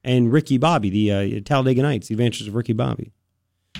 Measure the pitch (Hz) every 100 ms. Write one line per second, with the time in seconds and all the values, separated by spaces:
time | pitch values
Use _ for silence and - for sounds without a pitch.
0 | 127 127 117 147 156 131 156 160 101 101
1 | 104 98 98 110 101 143 131 127 143 120
2 | - 110 120 107 104 110 120 110 131 113
3 | 104 _ _ _ _ _ _